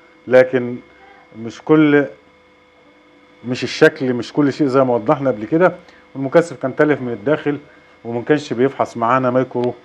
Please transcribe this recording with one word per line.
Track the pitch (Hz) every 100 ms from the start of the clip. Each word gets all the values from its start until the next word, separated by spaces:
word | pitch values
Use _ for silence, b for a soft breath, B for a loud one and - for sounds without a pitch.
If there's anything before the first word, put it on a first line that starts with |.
| b b 113
لكن | 127 127 127 120 123 - B B B B 110
مش | 113 -
كل، | - 156 151 143 135 - _ _ _ _ _ _ _ _ _ _ _ _
مش | 113 127
الشكل، | 123 - 156 156 131
مش | 120 110
كل | 156 143
شيء | 123 143
زي | 135
ما | 127
وضحنا | 120 110 143 135
قبل | 107
كده. | 110 165 180 175 b b b
والمكثف | 135 135 170 170 127
كان | 131 120
تالف | 151 131
من | 123
الداخل | 110 110 147 147 143 b b b b
وما | 117 120
كانش | 113 147 147
بيفحص | 117 131 - 113 120
معانا | 117 131 127
مايكرو | 127 131 123 123 -